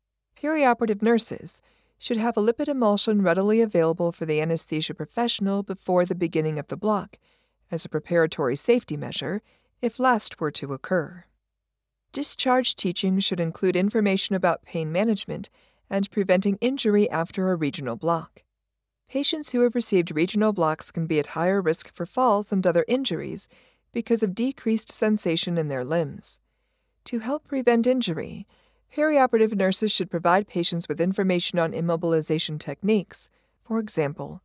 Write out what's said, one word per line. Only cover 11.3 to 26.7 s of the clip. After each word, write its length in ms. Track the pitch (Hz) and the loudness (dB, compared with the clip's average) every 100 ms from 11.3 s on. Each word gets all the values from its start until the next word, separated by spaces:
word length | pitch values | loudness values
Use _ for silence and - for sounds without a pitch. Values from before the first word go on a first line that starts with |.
| _ _ _ _ _ _ _ _ | _ _ _ _ _ _ _ _
Discharge 640 | - 285 - 262 254 247 - | -6 -6 -2 2 2 2 -2
teaching 440 | 190 175 190 190 | -4 -2 0 0
should 200 | - 175 | 0 -2
include 360 | 165 - 190 175 | -4 0 0 2
information 580 | 196 226 202 196 - | 2 2 2 0 0
about 300 | 190 180 160 | 0 0 0
pain 280 | - 170 156 | -4 -6 -2
management 580 | 165 226 202 - 151 196 _ _ _ _ | 0 0 0 -4 -10 -12 _ _ _ _
and 200 | 196 196 | -4 -2
preventing 480 | - 190 185 202 196 | -2 2 2 2 0
injury 480 | 240 269 220 208 208 | -2 0 2 4 4
after 420 | 156 165 - 185 | 0 -4 -2 0
a 40 | 180 | 0
regional 420 | 147 143 131 117 | -2 -4 -8 -4
block. 460 | 160 165 160 _ _ _ _ _ _ _ _ | -2 -2 -4 _ _ _ _ _ _ _ _
Patients 420 | 269 277 320 294 | -4 -2 -4 -2
who 100 | 247 | 2
have 140 | 240 240 | 2 2
received 400 | - 190 170 151 | 2 2 2 0
regional 380 | 180 214 214 | 0 2 2
blocks 380 | 196 160 156 - | 2 0 0 -6
can 140 | - 160 | -6 0
be 140 | 156 | 0
at 80 | - | 0
higher 340 | 156 175 196 | 0 0 2
risk 320 | 180 165 - | 0 -2 -4
for 120 | - 170 | -10 -6
falls 460 | - 254 202 208 | 0 2 2 2
and 140 | 196 185 | 0 2
other 200 | 170 - | 2 2
injuries 600 | 254 262 156 139 - - _ _ _ _ | -2 -2 -4 -6 -8 -10 _ _ _ _
because 320 | 240 226 233 | -8 -2 0
of 120 | 220 185 | 0 0
decreased 560 | 247 - - 220 - | -4 -2 -2 -2 -2
sensation 640 | - 214 214 180 160 - 170 | -2 0 2 0 0 0 -2
in 100 | 151 | -2
their 160 | 135 | -4
limbs. 560 | 127 165 147 - - - _ _ _ | -2 -2 -2 -6 -12 -14 _ _ _